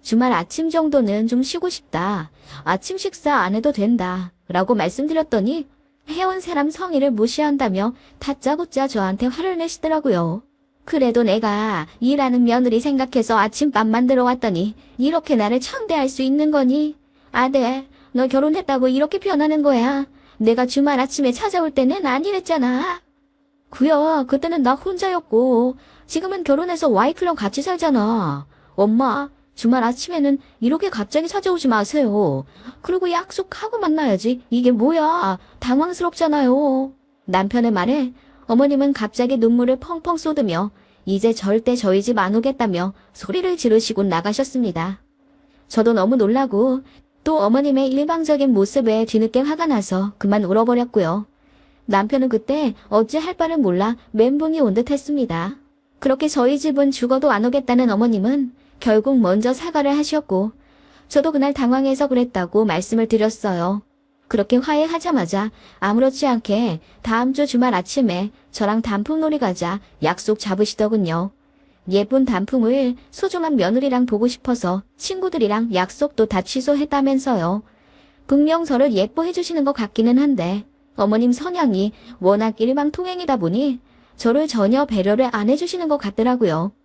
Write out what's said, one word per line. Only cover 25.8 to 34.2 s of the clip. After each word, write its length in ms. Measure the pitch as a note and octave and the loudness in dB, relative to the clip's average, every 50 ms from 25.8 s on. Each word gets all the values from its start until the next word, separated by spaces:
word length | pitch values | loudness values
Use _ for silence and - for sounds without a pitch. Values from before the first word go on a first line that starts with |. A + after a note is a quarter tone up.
| - - - - - | -18 -20 -20 -20 -16
지금은 360 | - - D#4+ F4 F#4 G4 F#4 E4 | -8 -6 -6 -4 -4 -6 -4 0
결혼해서 460 | C#4+ C#4 D4 F4 F4+ F4 D#4+ E4+ C#4+ | 0 0 0 0 -4 -4 0 0 2
와이프랑 460 | A3 F#3+ A3+ C#4+ E4 - F4+ F4 E4 | 2 4 2 2 0 -2 -2 -2 -2
같이 260 | - G#3 - - C#4 | -2 -4 -4 -4 -4
살잖아. 840 | C#4+ F#4 F4+ E4+ E4+ D#4+ C4+ A#3 G#3 A3 A#3 A3 F#3 D#3 C#3+ C#3+ C#3+ _ _ _ _ _ _ | -4 -4 -4 -2 0 0 2 2 2 0 0 -2 -2 -2 -4 -6 -10 _ _ _ _ _ _
엄마, 540 | - G3+ G#3+ A3 A#3 C4+ B3 G#3+ C#4 C#4+ C#4+ - _ _ _ _ | 0 0 2 2 2 2 0 0 -2 -4 -8 -12 _ _ _ _
주말 300 | - - A3+ B3 C4 A3+ | -2 0 0 2 2 2
아침에는 540 | A#3 B3 B3 - - F4 D#4+ C#4 C#4+ C#4 C#4 - - _ _ | 0 -2 -4 -8 -6 -2 0 0 0 0 -2 -4 -16 _ _
이렇게 300 | A3+ A#3+ D4+ D#4+ G4 F#4+ | 0 0 0 0 -2 -4
갑자기 400 | - A3 G3+ - - D4 D#4+ E4 | -4 -6 -8 -2 -2 -2 -2 -2
찾아오지 400 | - G4+ F#4+ F#4+ F4+ E4 - C4 | -6 -4 -2 -2 -2 0 0 0
마세요. 720 | A3+ G#3+ G3+ - - D4+ C#4 G#3+ G3+ G#3 G3+ D#3 C#3 C3+ C#3 - _ - - B3 - - | 2 2 0 0 0 0 0 2 2 0 0 0 0 -2 -6 -10 _ -20 -20 -20 -20 -14
그리고 280 | - - F4+ F#4 F#4 F4 | -6 -4 -2 -2 -2 -2
약속하고 680 | E4+ E4+ F4+ - - - F#4 F#4+ - - - A4 A4+ A4+ | -2 -4 -6 -6 -8 -8 -8 -8 -10 -10 -8 -6 -4 -2
만나야지. 640 | G#4 - D#4 D#4+ D4 B3+ G3 F#3 | -2 0 0 0 2 0 0 0